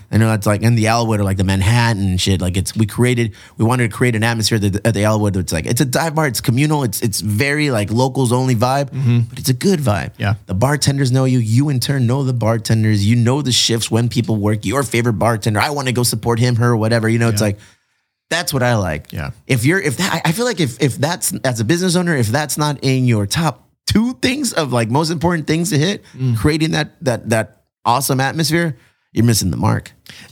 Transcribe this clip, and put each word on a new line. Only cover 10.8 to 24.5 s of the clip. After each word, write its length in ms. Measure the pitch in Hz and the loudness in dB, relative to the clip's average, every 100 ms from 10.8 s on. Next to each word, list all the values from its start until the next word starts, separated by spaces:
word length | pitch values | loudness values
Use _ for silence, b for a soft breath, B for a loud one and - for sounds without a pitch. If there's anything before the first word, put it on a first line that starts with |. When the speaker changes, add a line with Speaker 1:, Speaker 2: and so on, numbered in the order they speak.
| 143 139 135 | 0 0 0
Speaker 1:
know 100 | 131 | 2
you. 140 | 131 127 | 2 0
You 300 | 107 117 147 | 2 2 2
in 100 | 127 | 0
turn 260 | 120 139 117 | -2 0 0
know 180 | 135 | 0
the 100 | 131 | 0
bartenders. 720 | 123 107 113 - 110 110 104 101 | -2 0 -2 0 0 2 2 4
You 80 | 120 | 4
know 260 | 113 139 | 4 2
the 80 | 131 | 0
shifts 360 | 117 - 113 - | 0 0 0 0
when 180 | 113 117 | 0 0
people 260 | - 110 110 | 0 0 0
work. 300 | 101 107 95 | 0 0 -2
Your 180 | 131 | -2
favorite 300 | 131 117 120 | 0 0 0
bartender. 480 | 101 110 110 113 104 | 2 0 0 0 0
I 80 | 139 | 0
wanna 240 | 143 127 | -2 -2
go 100 | 123 | 0
support 360 | 120 110 117 117 | 0 -2 -2 2
him, 180 | 123 117 | 2 2
her, 180 | 120 117 | 2 2
whatever. 320 | 110 117 110 | 2 2 2
You 120 | 117 | 2
know, 100 | 117 | 2
it's 100 | 104 | 2
Speaker 2:
Yeah. 60 | 107 | 0
Speaker 1:
like, 120 | 101 b b b b b _ - | -2 b b b b b _ -6
that's 220 | 165 175 | -4 -2
what 80 | 135 | 0
I 120 | 123 117 | 2 2
like. 360 | 90 76 - | 0 -4 -8
Speaker 2:
Yeah. 180 | - 71 - - | -10 -10 -10 -2
Speaker 1:
If 180 | 131 123 | 0 2
you're, 140 | 190 | 2
if 160 | 147 - | 0 -2
that, 240 | 185 165 160 | -4 -2 -2
I, 40 | |
I 20 | |
feel 120 | 165 247 | -2 -2
like 140 | 180 | 0
if, 200 | 143 120 | -2 0
if 160 | 139 107 | -2 0
that's, 360 | 139 180 - 160 | -2 -2 -4 -2
as 160 | 135 117 | -2 -2
a 60 | 110 | 0
business 300 | 170 185 175 | 0 2 0
owner, 200 | 175 147 | 0 0
if 120 | 104 | 0
that's 300 | 131 151 - | -2 -2 -2
not 180 | 151 139 | -2 -2
in 220 | 135 131 123 | 0 2 2
your 200 | 113 101 | 2 0
top 400 | 156 160 - _ _ - | -2 -2 -4 _ _ 0
two 260 | - 240 254 | 0 0 -2
things 320 | 254 269 254 | -4 -2 -4